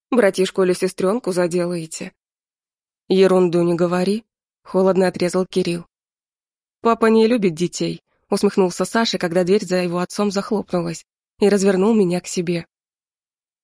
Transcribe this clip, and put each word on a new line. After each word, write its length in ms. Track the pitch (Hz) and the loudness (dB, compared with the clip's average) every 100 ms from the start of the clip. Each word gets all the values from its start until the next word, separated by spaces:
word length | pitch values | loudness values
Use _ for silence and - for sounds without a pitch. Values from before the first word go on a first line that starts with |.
| _ | _
Братишку 520 | 247 202 185 185 - | 2 2 2 -2 0
или 100 | 185 | 0
сестренку 580 | 180 185 - 190 240 - | 0 -4 -2 -4 -2 -4
заделаете». 840 | 180 175 180 175 175 160 - 185 - _ _ _ _ _ _ _ _ - | -2 -2 -2 -4 -6 -10 -12 -14 -16 _ _ _ _ _ _ _ _ 0
«Ерунду 520 | 190 185 185 180 170 | 4 4 4 2 2
не 100 | 170 | 0
говори», 520 | 170 175 180 180 214 - _ _ _ | 0 0 0 -2 -4 -8 _ _ _
холодно 440 | - 185 190 185 185 | -4 0 2 2 0
отрезал 380 | - 175 180 185 | 0 -2 -2 -2
Кирилл. 400 | 185 180 170 - _ _ _ _ _ _ _ _ _ | -2 -4 -6 -10 _ _ _ _ _ _ _ _ _
«Папа 260 | 233 226 226 | -2 2 4
не 200 | 220 220 | 4 4
любит 280 | 247 190 156 | 2 0 -2
детей», 460 | 170 - 170 165 _ _ _ | -4 -4 -8 -8 _ _ _
усмехнулся 560 | 202 202 202 185 - 185 | -2 0 2 0 -2 -4
Саша, 320 | 233 226 190 | -2 -2 -2
когда 260 | 175 180 | -2 0
дверь 220 | 180 208 180 | 2 0 0
за 120 | 185 | -4
его 220 | 180 175 | -2 -4
отцом 320 | 180 - 208 | -6 -4 -2
захлопнулась, 760 | 196 - 202 - 180 170 160 - _ _ _ | -4 -4 -6 -4 -4 -4 -10 -16 _ _ _
и 100 | 202 | 2
развернул 440 | 202 196 185 202 | 4 2 2 2
меня 280 | 220 180 175 | 2 2 -2
к 60 | - | -4
себе. 380 | - 170 170 - _ _ _ _ _ _ _ _ _ | -6 -4 -6 -8 _ _ _ _ _ _ _ _ _